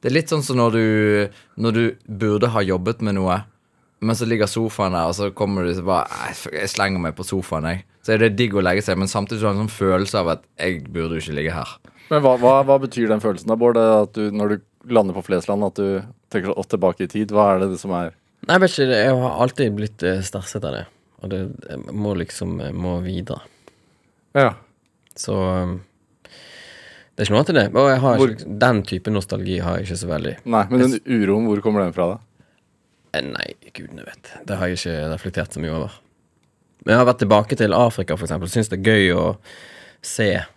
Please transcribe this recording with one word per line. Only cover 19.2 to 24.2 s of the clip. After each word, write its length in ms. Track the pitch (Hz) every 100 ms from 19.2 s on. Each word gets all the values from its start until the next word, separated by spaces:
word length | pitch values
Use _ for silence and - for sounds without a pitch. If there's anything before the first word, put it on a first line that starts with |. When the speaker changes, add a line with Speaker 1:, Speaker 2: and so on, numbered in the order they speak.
| 127 80
Speaker 3:
alltid 320 | 127 - 127 101
blitt, 280 | 107 - 87
eh, 140 | 92
stresset 400 | 92 98 92 107
av 140 | 80 62
det. 80 | - _ _ _
Og 80 | 95
det, 80 | 95 95 - -
jeg 240 | 67 -
må 220 | 76 104 95
liksom, 380 | 82 - 90 87
jeg 80 | 73 92
må 140 | 90 87
videre. 380 | 90 92 87 - - _ _ _ _ _ _ _